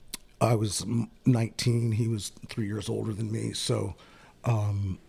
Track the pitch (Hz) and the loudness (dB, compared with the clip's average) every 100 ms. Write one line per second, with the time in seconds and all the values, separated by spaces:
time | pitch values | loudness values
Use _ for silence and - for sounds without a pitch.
0 | - - - - 113 117 107 90 95 117 | -16 -16 -16 0 2 4 2 -2 -2 -2
1 | - - - 117 113 - 123 117 117 107 | -2 0 2 4 2 0 0 2 2 2
2 | 113 110 - - - - 104 104 101 107 | 2 0 -4 -12 -10 -4 -4 -4 -4 -4
3 | 107 104 110 113 113 - - 113 101 - | -2 -4 -4 -2 -4 -2 0 0 -2 -6
4 | - - - - - 110 104 101 98 87 | -16 -20 -20 -6 0 2 2 0 -2 -4